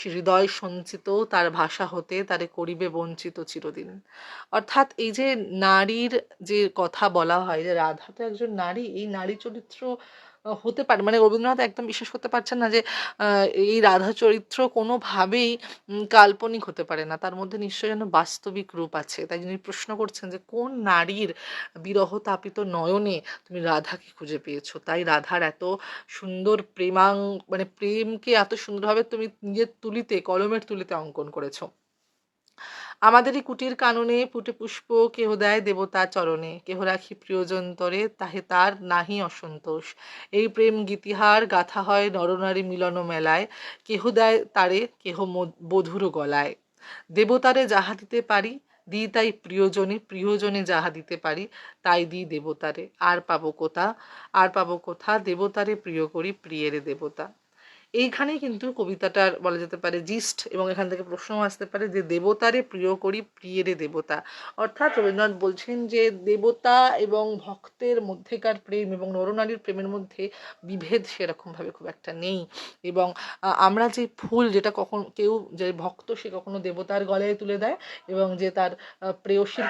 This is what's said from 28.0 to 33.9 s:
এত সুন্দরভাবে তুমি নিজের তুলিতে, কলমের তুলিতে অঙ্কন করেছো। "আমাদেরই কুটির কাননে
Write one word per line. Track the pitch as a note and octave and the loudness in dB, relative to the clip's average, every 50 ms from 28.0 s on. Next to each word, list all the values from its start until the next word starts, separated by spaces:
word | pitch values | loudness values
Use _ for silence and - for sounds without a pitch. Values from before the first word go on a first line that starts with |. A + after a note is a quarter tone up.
| A3 A3 A3+ G#3 - B3+ | -2 -4 -6 -4 0 4
এত | A#3 G#3+ G3+ G3+ A3+ | 4 4 4 2 -2
সুন্দরভাবে | G#3+ - - G3+ G3+ G3+ G#3+ G#3+ A3+ | -8 -8 -8 -8 -4 0 2 2 2
তুমি | A#3 A3+ A#3 A3 A3 G#3 - _ | 2 0 -2 -6 -6 -8 -10 _
নিজের | G3+ G3+ G3 A3 A#3 A3+ - _ | -8 -4 -2 -2 -2 -2 -4 _
তুলিতে, | - A3 G#3 A#3+ A#3 - A3 F#3 | -10 -8 -6 -6 -4 -2 -4 -4
কলমের | - - F3+ F#3 G3+ G#3 A3+ A3 | -2 0 0 0 0 0 -2 -4
তুলিতে | G#3+ - G#3+ F#3+ F#3 - F3+ | -6 -6 -8 -8 -6 -6 -6
অঙ্কন | D#3+ D#3 D3+ C#3+ D#3 D3 D3 | -8 -8 -8 -10 -10 -10 -8
করেছো। | - D#3 C#3+ C#3 C#3 - - - _ _ _ _ _ _ _ _ _ _ _ _ _ _ _ _ _ - - - - - - - - - | -8 -8 -8 -8 -10 -12 -14 -16 _ _ _ _ _ _ _ _ _ _ _ _ _ _ _ _ _ -20 -20 -18 -16 -16 -16 -14 0 6
"আমাদেরই | G#3 A3 A#3 B3 B3 C#4 B3+ C#4+ | 6 8 8 8 6 6 0 -2
কুটির | C4+ - B3 - B3+ C4 B3+ | -4 -6 -8 -6 -6 -6 -2
কাননে | - C4 A#3+ | 0 2 2